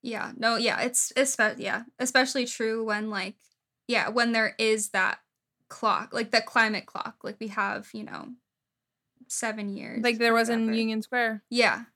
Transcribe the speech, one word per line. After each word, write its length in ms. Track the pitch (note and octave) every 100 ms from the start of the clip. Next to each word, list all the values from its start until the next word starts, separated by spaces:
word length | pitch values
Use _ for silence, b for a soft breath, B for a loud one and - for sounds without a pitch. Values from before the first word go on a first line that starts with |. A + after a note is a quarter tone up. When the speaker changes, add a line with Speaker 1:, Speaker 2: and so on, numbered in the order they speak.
Speaker 1:
Yeah. 320 | C4 A3 - -
No, 200 | A3 A#3
yeah, 240 | A#3 -
it's, 300 | B3 B3 - -
espe-, 420 | C4+ - A3 -
yeah, 240 | F#3+ - A#3 _
especially 480 | B3+ B3+ C4 C4+ B3
true 380 | - A3 A3
when, 260 | A3 G#3 G#3+
like, 260 | G#3 F#3+ - _ _ _ _ -
yeah, 200 | A#3 -
when 220 | A3+ A#3
there 220 | A3+ A3 -
is 340 | A3 A3 G#3
that 300 | G3 F#3 - _ _ _ _ _
clock, 440 | - A3 - -
like, 180 | - A3+
the 100 | A#3
climate 460 | A3 - A3 G#3 -
clock, 300 | - - -
like, 120 | - G#3+
we 80 | A3
have, 400 | G#3 G3+ G3+ G#3
you 120 | A3
know, 300 | G#3 - - B3 _ _ _ _ _ _ _ _ -
seven 420 | - A3+ A3 G3+
years 340 | G3 - -
Speaker 2:
Like 160 | A#3 A3+
there 140 | A#3
Speaker 1:
or 40 | A3+
Speaker 2:
was 120 | A3+
in 120 | A#3
Speaker 1:
whatever. 140 | A3+ A3
Speaker 2:
Union 240 | A3 A3
Square. 400 | G#3+ B3 A#3 G#3+ _
Speaker 1:
Yeah. 340 | A#3+ A3 C3+ A#3